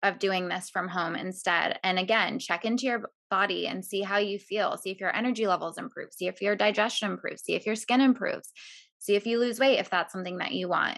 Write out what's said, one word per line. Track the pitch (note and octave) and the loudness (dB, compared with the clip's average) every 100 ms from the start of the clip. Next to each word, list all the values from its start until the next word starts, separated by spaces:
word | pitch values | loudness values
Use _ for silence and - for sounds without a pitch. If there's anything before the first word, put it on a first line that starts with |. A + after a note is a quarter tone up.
of | G3 F3+ | -2 2
doing | G3 F#3 F3+ | 0 0 0
this | F3 - | -4 -4
from | F#3+ F3+ | -6 -4
home | F3+ E3 E3+ | -2 -2 -4
instead. | F#3 F#3 - E3+ - - | -6 -4 0 2 2 0
And | F#3 F#3 | 0 0
again, | G3+ A3 F3+ - | 2 2 2 -2
check | - E3+ A3 | -2 -2 0
into | B3 B3+ | 0 0
your | A#3+ | -2
b-, | - - _ | -4 -14 _
body | F#3+ F#3+ F3 F3 | 0 0 0 -4
and | F#3+ F#3 | -6 -6
see | G3 | -4
how | G3 G3+ | 0 0
you | G#3 G3+ | 0 -2
feel. | - G#3 F#3+ - | -4 -2 0 -2
See | F#3+ | -6
if | F#3+ | -4
your | F#3 - | -2 0
energy | A#3+ A3 G#3+ | 0 0 2
levels | F3+ E3 E3 | 2 0 -6
improve. | F3 - - | -10 -10 -12
See | - F3+ | -6 -6
if | F#3 | -2
your | G3 G3+ | -2 2
digestion | G#3 G#3 A3 - G#3 | 2 4 0 0 -2
improves. | F3+ - - | -4 -6 -8
See | - | -2
if | E3+ G#3+ | -2 0
your | A3 | -4
skin | - B3 | 2 4
improves. | C4+ B3+ - - - - - - - _ | 6 4 0 -4 -8 -20 -20 -20 -20 _
See | - | 2
if | G3+ A3+ | 2 2
you | A#3 | 2
lose | A#3+ A3+ | 2 4
weight, | C4+ B3 | 4 4
if | F#3+ | 2
that's | F3+ E3+ | 0 -2
something | F#3 F3+ F3+ | -4 -6 -4
that | - | -4
you | F3+ F3+ | -2 0
want, | E3 - | 2 0